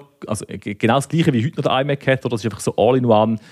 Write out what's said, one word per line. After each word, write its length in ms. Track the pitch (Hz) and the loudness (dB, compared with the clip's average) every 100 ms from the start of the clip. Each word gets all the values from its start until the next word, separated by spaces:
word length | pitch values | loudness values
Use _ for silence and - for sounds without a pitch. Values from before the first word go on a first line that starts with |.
| - _ - | -2 _ -8
also 180 | 107 | -8
g-, 300 | - 98 104 | -8 -12 -10
genau 200 | 101 113 | -2 0
das 140 | 135 - | 0 0
Gleiche, 240 | 165 170 | 0 2
wie 100 | 120 | 2
heute 140 | 113 - | -2 -2
noch 60 | |
der 180 | 143 127 | -2 0
iMac 260 | 143 139 - | -2 -2 0
hat, 120 | 131 | -2
oder? 100 | - | -2
Das 60 | 113 | -4
ist 40 | |
einfach 160 | 113 - | -6 -6
so 140 | - - | -4 2
All-in-One. 600 | 107 131 123 107 110 110 - | 2 4 4 4 4 -2 -8